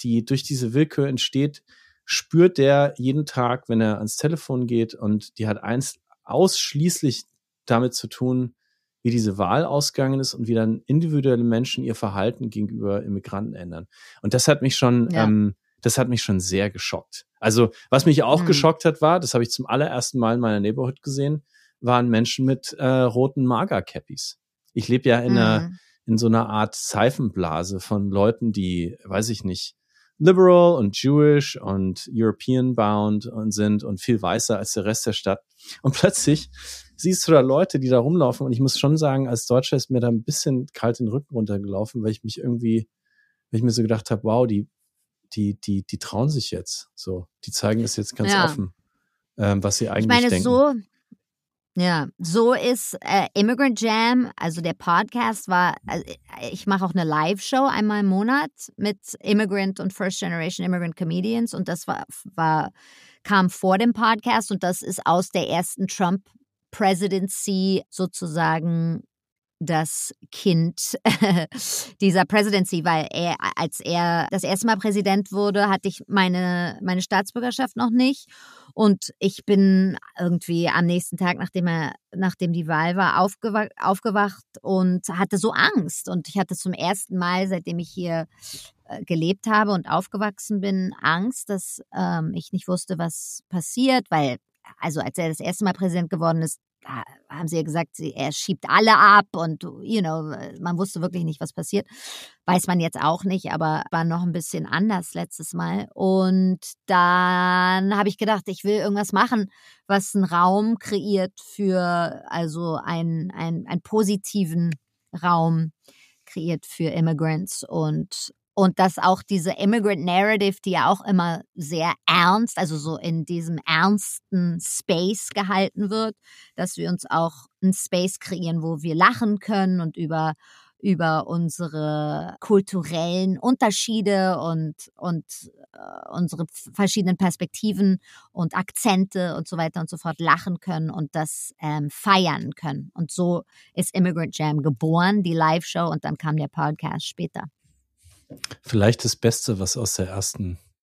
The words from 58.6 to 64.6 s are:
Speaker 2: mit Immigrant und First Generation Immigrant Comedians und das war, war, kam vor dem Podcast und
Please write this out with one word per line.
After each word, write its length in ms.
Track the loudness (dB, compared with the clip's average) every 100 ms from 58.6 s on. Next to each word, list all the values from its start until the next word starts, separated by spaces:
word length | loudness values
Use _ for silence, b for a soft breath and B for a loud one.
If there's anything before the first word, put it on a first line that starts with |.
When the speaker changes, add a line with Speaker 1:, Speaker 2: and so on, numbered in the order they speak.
| -18 -6
Speaker 2:
mit 220 | -6 -6 -10 -8
Immigrant 580 | 0 2 2 0 -2 -4
und 140 | -6
First 260 | -4 -6 -4
Generation 460 | -4 -4 -6 -4 -2
Immigrant 320 | -2 -4 -6
Comedians 560 | -4 -2 -2 -2 -2
und 160 | -4 -6
das 180 | -6 -6
war, 160 | -8 -8 -16 -12 -2
war, 360 | 0 2 0 -8 b b b b
kam 260 | 0 4 4
vor 280 | 2 2 4
dem 160 | 2
Podcast 580 | 2 2 0 0 -2 -2
und 120 | -2